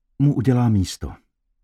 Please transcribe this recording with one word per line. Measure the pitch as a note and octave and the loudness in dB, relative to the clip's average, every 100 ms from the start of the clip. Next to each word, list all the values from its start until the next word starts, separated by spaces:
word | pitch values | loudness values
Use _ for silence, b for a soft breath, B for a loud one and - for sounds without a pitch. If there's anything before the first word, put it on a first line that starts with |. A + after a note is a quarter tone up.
| _ - | _ -2
mu | C#3+ | 0
udělá | C#3 A#2+ B2 A#2+ | 0 0 2 2
místo. | G#2+ F#2 - C2+ - _ _ _ _ | 0 -2 -6 -14 -16 _ _ _ _